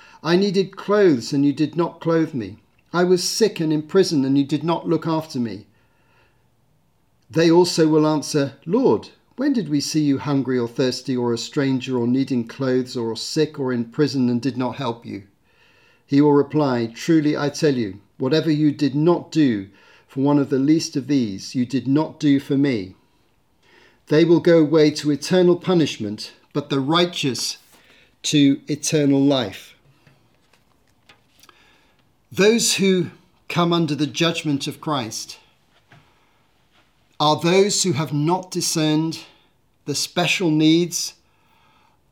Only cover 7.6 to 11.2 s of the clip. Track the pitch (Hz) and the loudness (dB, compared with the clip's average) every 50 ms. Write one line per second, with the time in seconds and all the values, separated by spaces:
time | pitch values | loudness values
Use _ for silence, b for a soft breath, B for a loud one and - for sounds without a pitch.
7.6 | 180 170 - - 160 156 156 156 151 151 156 151 131 - - 151 139 135 - - | 4 4 4 2 2 4 4 4 4 2 2 0 -2 -2 -2 -2 -2 -2 -6 -12
8.6 | - 160 175 247 269 190 120 98 - - - _ _ _ _ - 254 302 277 240 | -8 -2 0 2 4 4 2 2 -2 -8 -20 _ _ _ _ -4 -2 0 0 0
9.6 | 185 147 151 143 135 - - 156 151 143 139 131 - 147 143 139 127 123 131 127 | -2 -2 -2 -2 -2 -2 -2 0 0 0 0 -2 -2 -2 -2 -2 -2 0 -2 -2
10.6 | 117 117 117 - 135 127 123 - - - 131 123 | -2 -2 -2 -2 -2 -2 -2 -4 -6 -6 -4 -2